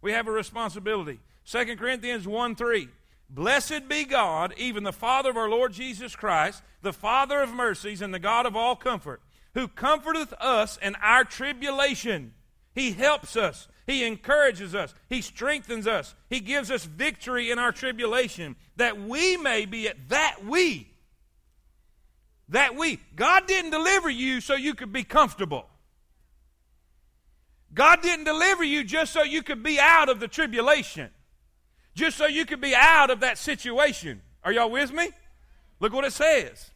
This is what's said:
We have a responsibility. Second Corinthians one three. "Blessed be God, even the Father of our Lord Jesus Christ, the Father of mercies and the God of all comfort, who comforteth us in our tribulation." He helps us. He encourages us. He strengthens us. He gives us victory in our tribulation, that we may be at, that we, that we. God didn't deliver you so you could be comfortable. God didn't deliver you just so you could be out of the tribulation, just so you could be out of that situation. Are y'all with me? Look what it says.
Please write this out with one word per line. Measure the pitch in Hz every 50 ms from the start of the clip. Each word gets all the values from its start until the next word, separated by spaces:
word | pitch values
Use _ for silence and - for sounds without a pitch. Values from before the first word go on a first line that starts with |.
We | - 202 214
have | 226 233 220
a |
responsibility. | 220 220 202 - - 233 233 214 160 208 190 208 220 208 175 147 131 110 - _ _ _ _
Second | - - 233 247 220 240 196
Corinthians | 220 247 262 247 208 247 247 226 180 190
one | 208 226 240 240 226
three. | - 233 240 233 208 151 123 - _ _ _ _ _ _ _
"Blessed | 139 131 160 214 269 285 - - 302 302 269 262
be | 294 302 302
God, | 262 269 254 220 185 160 156 170 190 - -
even | 233 254 233 208 202
the | 202 180
Father | - - 226 254 269 269 269
of | 254 233
our | 226 214
Lord | 220 233 254 254 196
Jesus | 175 247 262 247 185 247 240 -
Christ, | - - 214 180 160 151 185 208 - - - - _
the | - 196 175
Father | - - 208 233 262 269 262 285 285
of | 277 247 226
mercies | 247 247 233 196 - - 208 208 180
and | 202 202 185
the | 180
God | 170 202 226 233 247
of | 247 202
all | 226 226 240 247
comfort, | 240 - 254 240 190 - 151 131 - _ _ _ _ _ _ _
who | 240 262 202
comforteth | _ - - 262 302 311 - 311 320 320 311 240 - -
us | - 262 254 220 214 214 - -
in | - 196 202
our | 196 - 208 226 254 285
tribulation." | - - - 262 277 294 247 262 285 277 269 277 285 269 - - 233 208 165 135 113 - _ _ _ _ _ _ _ _
He | 247 269 247
helps | 196 165 247 285 302 285 - - -
us. | 226 214 170 139 - - - - _ _ -
He | 269 269 240
encourages | 233 220 - - - 277 302 285 269 233 175 202 185 165
us. | 202 175 135 - - _ _
He | 247 254
strengthens | 208 - - - 226 269 294 294 220 - 240 226 208 220
us. | 226 185 139 - - _ _ _
He | 240 262
gives | 202 190 269 285 262 190
us | 254 220 156
victory | 165 151 160 254 302 233 - - 240 254 247 240 233
in | 240 240
our | 240 240
tribulation, | - - - 262 247 220 240 220 220 247 254 226 - - 170 147 127 - - _ _ -
that | 233 240 214 208
we | 202 214 240 294 339 370 370 349
may | 320 269 240 220 214
be | 196 202 226 220 214
at, | 180 - 131 127
that | 233 285 311 302 - - 196
we, | 202 262 349 370 339 240 147 110 - _ _ _ _ _ _ _ _ _ _ _ _ _ _ _ _ _ _ _ _ _ _ _ _ _ _ _ _ _ _ _ -
that | 147 233 285 262 233
we. | 269 320 330 277 - - _ -
God | 151 220 302 349 381 381
didn't | 370 381 381 349 330
deliver | 311 311 320 359 392 392 349 320
you | 262 240 254 262 262 247
so | - - 277
you | 269 262 294 294
could | - 247 214
be | 196 254 240
comfortable. | - - 311 302 220 - - 202 165 143 127 92 - _ _ _ _ _ _ _ _ _ _ _ _ _ _ _ _ _ _ _ _ _ _ _ _ _ _ _ _ _ _ _ _ _ _ _ _ _ _ _ _ 156
God | 151 269 311 349 349
didn't | 320 349 349 320 311
deliver | 302 302 311 339 370 392 359 339
you | 294 285 302 277
just | 190 190 311 320 302 -
so | 330
you | 302 294 285 320 269
could | - 294 233
be | 214 302 302 285
out | 285 311 330 330 302 277
of | 254 208
the | 226 226
tribulation, | - - 320 277 214 233 233 262 302 294 - - - 165 139 110 _ _ _ _ _ _ _ _ _ _ _ _ _ _ _ _ _
just | 165 - 320 - -
so | 311
you | 302 294 302 330
could | - 294 269
be | 247 277 262
out | 247 269 311 330 311 285 262
of | 254 214
that | 254 254 226 -
situation. | - - 285 - - 240 233 247 294 294 240 - - 160 127 98 - - - _ _
Are | 170
y'all | 208 233 233 226
with | 226 262 294 254 262
me? | 311 339 415 - - - - - _ - _ - _ _ _ _ _
Look | 180 220 208
what | 262 277
it | 269 -
says. | - 277 320 320 269 180 123 - - - - _